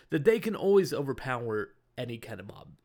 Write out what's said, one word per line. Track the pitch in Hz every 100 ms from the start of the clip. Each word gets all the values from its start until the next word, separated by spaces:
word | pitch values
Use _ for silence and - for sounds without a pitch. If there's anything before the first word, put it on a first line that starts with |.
| -
that | 160
they | 147 226
can | 202 202
always | 190 196 170
overpower | 143 139 127 135 123 117 107 101 _ _ -
any | 120 117
kind | - 104
of | 98
mob | - - -